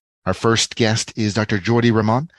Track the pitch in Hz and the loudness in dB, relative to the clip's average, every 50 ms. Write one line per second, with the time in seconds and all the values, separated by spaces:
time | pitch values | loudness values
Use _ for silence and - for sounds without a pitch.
0 | _ _ _ _ _ 92 95 - - 113 113 110 - - - - 117 110 110 110 | _ _ _ _ _ -6 -4 0 0 2 2 2 0 -4 -2 0 0 2 2 0
1 | - - - 117 107 107 92 117 107 - 107 98 85 117 117 117 117 120 107 113 | -2 -6 -6 -4 -4 -2 0 -2 -2 0 -2 -2 0 0 0 2 2 2 2 2
2 | 107 110 113 131 160 - _ | 2 0 0 -2 -2 -6 _